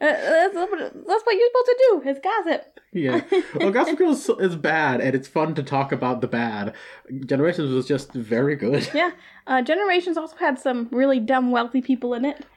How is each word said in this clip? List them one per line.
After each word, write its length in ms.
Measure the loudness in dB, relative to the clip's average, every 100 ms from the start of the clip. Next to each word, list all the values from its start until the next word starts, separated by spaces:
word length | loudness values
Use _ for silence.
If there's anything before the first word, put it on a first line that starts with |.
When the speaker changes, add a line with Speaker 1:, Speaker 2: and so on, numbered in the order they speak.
Speaker 1:
that's, 540 | 0 0 2 4 2
that's 160 | 0 -4 -4 -6 -10 -2 0
what 120 | 2 2
you're 120 | 4
supposed 160 | 4 2
to 100 | 4 6
do, 120 | 4 0
is 80 | -2
gossip. 560 | -2 -2 0 -4 -6 -20 _
Speaker 2:
Yeah. 280 | -4 0 0 2 0 0 -2
Well, 140 | 0
Gossip 280 | 2 0 2
Speaker 1:
<laughs> 0 |
Speaker 2:
Girl 120 | 2
is, 160 | 2 0 0
is 160 | 0 0
bad, 440 | 0 2 2 0
and 140 | 0
it's 140 | -2 -2
fun 260 | -2 -2
to 80 | -2
talk 300 | -2 -2 -2
about 300 | -2 -2 -2
the 60 | -2
bad. 460 | -2 -2 -4 -6 -8 -18 -20 -14 -12 -4
Generations 440 | 0 0 0 -2
was 140 | -2 0
just 260 | -2 -4
very 440 | -10 -2 0 0 0
good. 320 | 0 0 0
Speaker 1:
Yeah. 180 | -2 -2 -4 -18 -20 -2
Uh, 140 | -2
Generations 540 | 0 0 2 0 0 -4
also 200 | -6 -4
had 220 | -2 0
some 300 | -2 -2 -4
really 280 | 0 2 2
dumb, 300 | 2 0 2
wealthy 320 | 0 0 -2
people 320 | 0 -2 0
in 100 | -2
it. 200 | -4 -4 -14